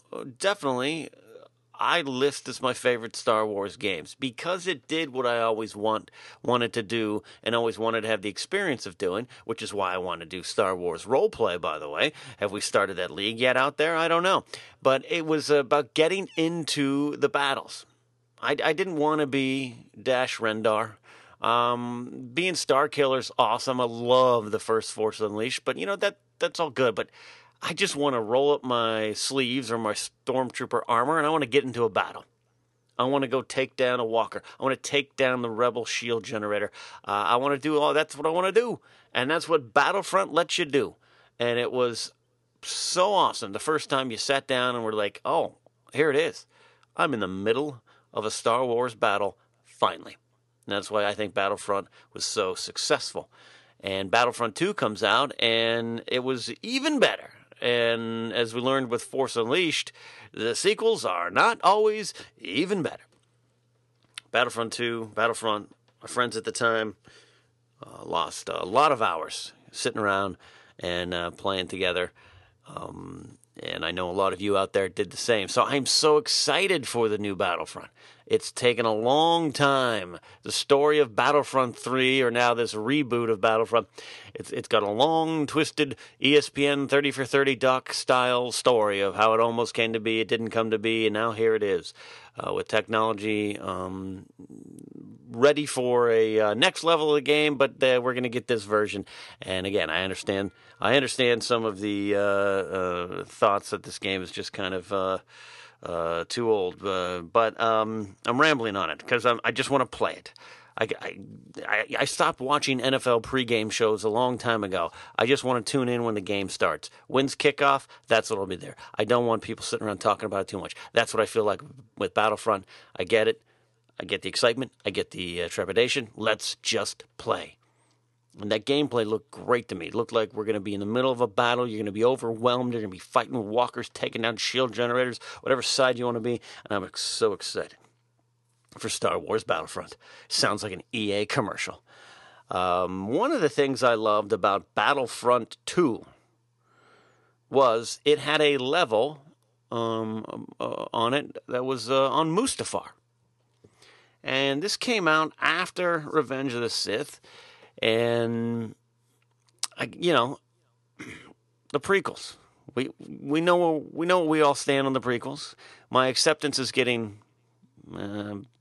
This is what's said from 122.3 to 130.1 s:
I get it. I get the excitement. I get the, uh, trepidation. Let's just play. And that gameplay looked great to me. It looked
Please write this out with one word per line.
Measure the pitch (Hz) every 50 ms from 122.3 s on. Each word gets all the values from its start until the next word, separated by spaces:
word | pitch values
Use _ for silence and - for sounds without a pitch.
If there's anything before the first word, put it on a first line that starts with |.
| 107 - - 113 104 98 95 - - - - - -
I | - 95
get | 85 113 110 110
it. | 113 - - _ _ _ _ _ _ _ _ _ _ _ -
I | -
get | - 101 92
the | - 95
excitement. | - - 127 117 113 127 131 117 - _ -
I | 104
get | 92 101 90 -
the, | - - 92 87 87 87
uh, | 87 82
trepidation. | - 107 92 92 92 113 123 123 - 139 117 107 -
Let's | - 107 110 107 104 - - - -
just | - - 113 101 101 - - - - _ _
play. | - - 117 104 87 80 76 - _ _ _ _ _ _ _ _ _ _ _ _ _ _ _ _ -
And | 104 104
that | 107 - -
gameplay | - 139 147 151 135 - 120 107
looked | 107 110 104 - _
great | - - 92 101 123 120 113 -
to | 104
me. | 87 82 80
It | -
looked | 113 113 -